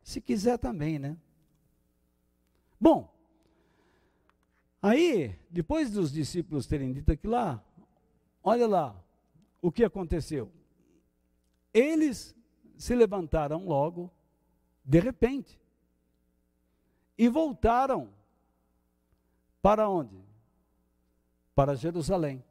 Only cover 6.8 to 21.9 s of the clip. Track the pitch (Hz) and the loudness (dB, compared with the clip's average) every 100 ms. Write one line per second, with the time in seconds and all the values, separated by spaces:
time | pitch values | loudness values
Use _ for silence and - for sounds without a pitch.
6.8 | 131 131 147 151 202 233 208 113 _ - | -4 -2 0 0 -2 -2 -2 -6 _ -20
7.8 | _ _ _ _ _ _ 185 240 233 190 | _ _ _ _ _ _ 0 2 2 2
8.8 | 139 101 _ _ _ _ _ _ 175 - | -2 -10 _ _ _ _ _ _ -4 2
9.8 | 220 196 175 170 - 151 104 _ _ _ | 0 0 -4 -6 -4 -6 -8 _ _ _
10.8 | _ _ _ _ _ _ _ _ _ 214 | _ _ _ _ _ _ _ _ _ 2
11.8 | 285 320 302 226 - - _ _ - - | 4 2 0 -2 -12 -20 _ _ -20 -16
12.8 | - 240 220 196 160 160 147 156 190 139 | -4 2 2 0 -2 -2 -2 -6 -2 -2
13.8 | 151 175 175 _ _ _ _ _ _ _ | -2 -6 -14 _ _ _ _ _ _ _
14.8 | 131 156 226 247 240 277 - - _ _ | 2 4 4 0 -2 -2 -10 -20 _ _
15.8 | _ _ _ _ _ _ _ _ _ _ | _ _ _ _ _ _ _ _ _ _
16.8 | _ _ _ - 233 269 320 208 220 240 | _ _ _ 2 2 4 -2 0 2 2
17.8 | 269 220 110 _ _ _ _ _ _ _ | 0 -2 -6 _ _ _ _ _ _ _
18.8 | _ _ _ _ _ _ _ _ 196 214 | _ _ _ _ _ _ _ _ 2 4
19.8 | 214 185 120 95 95 _ _ _ _ _ | 2 0 -4 -14 -20 _ _ _ _ _
20.8 | _ _ _ _ _ _ _ - 139 135 | _ _ _ _ _ _ _ 0 2 0
21.8 | 160 | -4